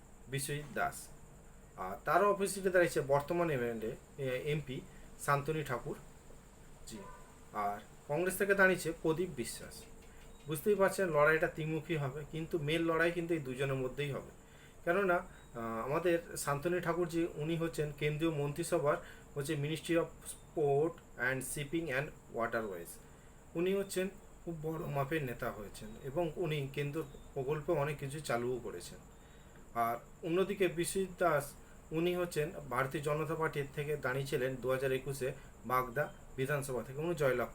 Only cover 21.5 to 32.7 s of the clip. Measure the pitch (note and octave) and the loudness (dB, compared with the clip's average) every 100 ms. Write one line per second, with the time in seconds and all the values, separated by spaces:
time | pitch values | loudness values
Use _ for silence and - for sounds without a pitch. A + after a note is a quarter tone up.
21.5 | D3+ C#3 E3 E3 C3 D3+ - - A#2 A2+ | -6 -2 -2 0 -2 -2 -6 -8 -2 0
22.5 | A2+ A2 F2 E2+ - - - - - - | 0 -2 -6 -10 -14 -16 -20 -20 -20 -8
23.5 | E3 F3+ G3 G3 F#3+ F#3+ - - - - | 0 2 2 0 -2 -2 -4 -16 -12 -8
24.5 | E3 D3+ D#3+ C#3+ C#3+ C#3 D#3+ C3 A#2 A#2+ | -6 -4 -4 -2 0 0 0 -2 -2 -4
25.5 | G#2+ G2+ - A2 A2 C#3+ C#3+ E3+ D3+ E3+ | -4 -8 -10 -12 -10 -6 -2 -2 0 -2
26.5 | D3+ C3+ D3 C#3+ D3+ D3+ - - C#3+ C3 | -2 -2 -2 -4 -4 -6 -10 -8 -4 -2
27.5 | D3+ D3 D#3+ C#3+ D3 C#3 D3+ C#3+ A#2+ A#2+ | 0 2 2 2 -2 -6 -6 -2 0 0
28.5 | B2+ G#2+ F2 - - - - - - - | -2 -4 -8 -10 -14 -18 -20 -20 -20 -20
29.5 | - - A#2 A#2 A#2 - - F3 F3 F#3 | -20 -6 0 0 0 -8 -10 0 2 2
30.5 | G3 F3+ D#3 E3 G3 F#3 - F3 D3+ C#3 | 2 2 2 0 0 -2 2 4 4 0
31.5 | - - - - D#3+ F3 F3+ F3 D#3 D3 | -8 -18 -20 -6 0 2 2 0 0 -2
32.5 | - - | -4 -4